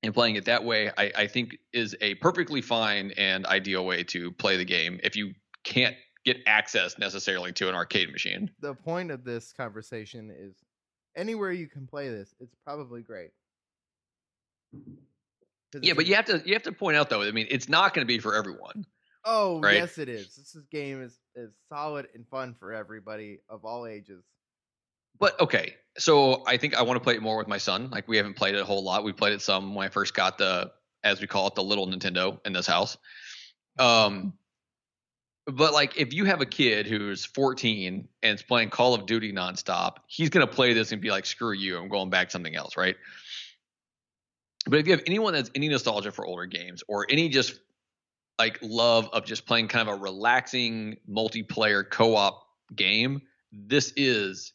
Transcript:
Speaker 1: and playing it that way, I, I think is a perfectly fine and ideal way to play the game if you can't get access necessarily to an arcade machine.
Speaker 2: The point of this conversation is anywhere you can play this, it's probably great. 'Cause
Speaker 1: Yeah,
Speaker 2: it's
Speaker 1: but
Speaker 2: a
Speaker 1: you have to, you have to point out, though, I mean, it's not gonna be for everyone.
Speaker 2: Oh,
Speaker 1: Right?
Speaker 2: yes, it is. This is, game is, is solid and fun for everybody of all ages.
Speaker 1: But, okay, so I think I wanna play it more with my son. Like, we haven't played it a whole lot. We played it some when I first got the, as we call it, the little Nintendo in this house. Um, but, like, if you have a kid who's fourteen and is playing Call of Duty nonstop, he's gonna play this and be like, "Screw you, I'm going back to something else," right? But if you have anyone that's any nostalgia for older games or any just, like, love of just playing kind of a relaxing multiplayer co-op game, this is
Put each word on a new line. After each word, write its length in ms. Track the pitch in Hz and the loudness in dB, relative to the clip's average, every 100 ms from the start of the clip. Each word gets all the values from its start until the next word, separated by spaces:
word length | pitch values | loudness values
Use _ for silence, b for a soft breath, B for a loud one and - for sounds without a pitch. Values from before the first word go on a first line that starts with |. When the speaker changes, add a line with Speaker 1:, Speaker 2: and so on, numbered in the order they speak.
Speaker 1:
and 100 | 110 | 0
playing 220 | 107 117 107 | 2 2 2
it 100 | 95 | 0
that 180 | 120 | 0
way, 280 | 117 110 104 - | 2 0 0 0
I, 140 | 101 - | 0 0
I 100 | 104 | 0
think 300 | 123 117 - _ | -2 -6 -10 _
is 220 | 120 110 98 | -4 -4 -2
a 140 | 104 98 | -4 2
perfectly 460 | 165 175 170 143 | 0 0 -2 -4
fine 500 | - 117 110 101 98 101 | -2 0 2 0 -4 -2
and 260 | 98 95 95 | 0 0 0
ideal 380 | 98 98 92 92 | 0 0 -2 -2
way 160 | 87 | -2
to 280 | 90 87 87 | -4 -6 -8
play 220 | 90 101 95 | -2 0 0
the 100 | 90 | 2
game 340 | 87 82 90 | 0 0 -6
if 120 | 98 107 | -10 -8
you 180 | 104 - _ - | -8 -12 _ -14
can't 320 | - 123 123 - _ _ | -4 0 0 -2 _ _
get 140 | - 123 110 | -4 -2 2
access 540 | 107 - 107 90 - | 2 2 -2 -2 -4
necessarily 520 | 98 95 92 92 90 | -6 -4 -4 -4 -4
to 160 | 90 95 | -4 -2
an 40 | 92 | -2
arcade 360 | 85 104 87 | -2 0 -2
machine. 400 | - - 92 208 _ | -4 -6 -4 -8 _
Speaker 2:
The 160 | 143 135 | -12 -10
point 340 | - 170 175 | -8 -6 -6
of 140 | 135 | -10
this 280 | 123 117 - | -8 -10 -10
conversation 800 | - 123 104 107 113 104 120 110 73 | -12 -12 -12 -14 -14 -14 -16 -18 -18
is 160 | 98 95 _ _ _ _ _ - | -20 _ _ _ _ _ _ -8
anywhere 340 | 202 226 196 | -6 -4 -4
you 160 | 180 156 | -6 -8
can 200 | 147 131 | -14 -14
play 220 | 147 139 | -10 -8
this, 260 | 110 98 _ | -8 -12 _
it's 140 | 127 _ | -20 _
probably 380 | - 147 131 120 | -14 -12 -12 -16
great. 300 | 113 104 82 _ _ _ _ _ _ _ _ _ _ _ _ _ _ | -14 -16 -16 _ _ _ _ _ _ _ _ _ _ _ _ _ _
'Cause 1080 | - - - _ _ _ _ _ _ _ 143 | -20 -20 -20 _ _ _ _ _ _ _ -2
Speaker 1:
Yeah, 100 | 165 | 0
Speaker 2:
it's 40 | 156 | 2
Speaker 1:
but 100 | 170 | 2
Speaker 2:
a 20 | |
Speaker 1:
you 80 | 196 | 2
have 100 | 220 | 2
to, 180 | 180 156 | -2 0
you 80 | |
have 100 | 208 | -2
to 80 | 160 | -2
point 260 | 202 190 151 | -4 2 2
out, 120 | 143 | 2
though, 140 | 107 | 2
I 80 | 104 | 0
mean, 160 | 110 110 | -2 -2
it's 180 | 135 131 | -4 2
not 280 | 160 190 180 | 4 4 2
gonna 100 | 120 | -2
be 140 | 120 | -2
for 160 | 107 107 | 0 -2
everyone. 500 | 98 55 50 214 190 _ _ _ | -2 -10 -14 -14 -14 _ _ _
Speaker 2:
Oh, 360 | 220 220 202 165 | 0 2 2 2
Speaker 1:
Right? 180 | 104 101 | 6 6
Speaker 2:
yes, 200 | 175 165 | 4 -6
it 100 | 135 | -8
is. 280 | 113 95 - | -10 -12 -20
This 180 | 139 | -20
is, 120 | 160 139 | -20 -10
game 360 | 151 139 135 | -8 -6 -8
is, 160 | 127 120 _ | -12 _ _
is 180 | 123 113 104 _ | -18 -18 _ _
solid 400 | 147 151 147 - | -8 -6 -8 -10
and 140 | 117 117 | -18 -12
fun 260 | 131 131 | -8 -8
for 200 | 117 95 | -12 -12
everybody 640 | 110 107 107 101 107 107 101 _ | -10 -10 -14 -12 -12 -12 -18 _
of 160 | 110 110 | -16 -12
all 220 | 120 117 | -10 -10
ages. 360 | 104 101 92 _ _ _ _ _ _ _ _ _ _ | -14 -18 -20 _ _ _ _ _ _ _ _ _ _
Speaker 1:
But, 220 | 202 - | 2 4
okay, 360 | 170 110 - - _ - | 2 2 0 -12 _ -2
so 460 | - 151 135 131 - | 6 8 8 4 2
I 120 | 123 | 2
think 180 | 151 127 | 2 2
I 60 | |
wanna 180 | 120 123 | 2 2
play 160 | 123 117 | 2 0
it 60 | |
more 160 | 110 110 | 0 -2
with 100 | 107 | -2
my 100 | 101 | -2
son. 320 | - 95 131 | 0 -2 -4
Like, 160 | 110 113 | -8 0
we 100 | 110 | 0
haven't 180 | 104 92 | 0 0
played 180 | 98 | 0
it 60 | 101 | 0
a 60 | 98 | 0
whole 180 | 98 | -2
lot. 220 | 95 95 104 | 0 0 0
We 80 | |
played 180 | 92 104 | 0 0
it 100 | 104 | 2
some 320 | - 95 98 | 0 0 0
when 120 | 101 98 | -4 -4
I 40 | |
first 240 | - 117 | -2 -2
got 240 | - 95 - | 2 0 2
the, 340 | 95 90 - _ _ _ 104 | 0 0 -2 _ _ _ 0
as 160 | 98 | 0
we 60 | 101 | -2
call 200 | 98 98 | 0 0
it, 80 | - | -2
the 80 | |
little 240 | 95 104 92 | 0 0 0
Nintendo 500 | 92 92 90 92 90 - | -2 -2 0 0 -2 -4
in 60 | |
this 160 | 92 85 | -2 2
house. 300 | 85 104 - B B B B B _ _ - | 2 2 -4 B B B B B _ _ 2
Um, 540 | 123 117 104 101 95 - _ _ _ _ _ _ _ _ _ _ - | 4 6 4 2 -8 -10 _ _ _ _ _ _ _ _ _ _ -10
but, 240 | 131 156 | 2 4
like, 260 | 147 143 - | 6 2 0
if 160 | 139 | -2
you 120 | 151 196 | 2 2
have 160 | 180 | 2
a 40 | 135 | 0
kid 400 | - 127 107 104 | 2 2 4 0
who's 380 | 107 104 95 | -2 -2 -6
fourteen 840 | - - 135 127 120 104 92 95 - _ | -6 0 0 2 0 0 -4 -6 -10 _
and 120 | 113 104 | 0 0
is 80 | |
playing 280 | - 123 107 | 0 0 2
Call 220 | - 123 | 2 4
of 120 | 117 98 | 4 0
Duty 260 | 113 107 | -2 -2
nonstop, 640 | 98 90 92 - 87 90 - _ | -4 -6 -6 -4 -2 -2 -4 _
he's 220 | - 160 | -2 2
gonna 180 | 170 135 | 4 2
play 260 | - 123 | 4 4
this 180 | 113 107 | 4 0
and 100 | 110 | -4
be 100 | 107 | -2
like, 140 | 98 - | -2 -2
"Screw 280 | - 117 | -6 -4
you, 240 | 98 98 87 | -4 -4 -6
I'm 100 | 95 | -4
going 220 | 101 95 | -4 0
back 180 | 92 90 | 0 0
to 40 | |
something 240 | 92 82 80 | -4 -6 -8
else," 200 | 73 - | -6 -2
right? 220 | 92 90 B B B B B B _ _ _ _ _ _ _ _ _ _ - | 0 -2 B B B B B B _ _ _ _ _ _ _ _ _ _ 4
But 120 | 151 | 4
if 80 | 151 | 6
you 40 | |
have 100 | 170 - | 4 4
anyone 260 | 202 220 | 2 2
that's 200 | 156 117 139 | 0 -2 -2
any 140 | 151 | 0
nostalgia 420 | 139 - 104 101 | 2 2 0 -4
for 140 | - 90 | -6 -8
older 200 | 90 90 | -8 -6
games 360 | 87 87 87 - | -8 -10 -14 -6
or 160 | 104 104 | -4 2
any 220 | 143 165 | 2 4
just, 320 | 135 123 - _ _ _ _ _ _ _ - | 4 2 -4 _ _ _ _ _ _ _ 0
like, 200 | 113 107 | 0 0
love 460 | 113 117 120 113 104 | -4 2 6 6 4
of 100 | 113 | -4
just 220 | - - - | -4 -10 0
playing 220 | 117 110 | 0 2
kind 180 | 120 107 | 0 0
of 80 | 101 | -2
a 60 | |
relaxing 960 | 98 95 113 127 123 127 120 113 107 107 - | -6 0 4 4 2 -4 -2 -4 -8 -10 -6
multiplayer 800 | 104 110 113 110 - 107 101 95 | -2 0 -2 -6 0 2 2 0
co-op 580 | - 113 107 98 - _ _ _ 107 | 4 6 6 4 0 _ _ _ -2
game, 460 | 95 107 123 139 b b _ | 0 2 0 -4 b b _
this 420 | 104 101 139 135 - | -20 0 0 2 0
is 560 | 139 113 98 95 - | 2 2 0 -6 -16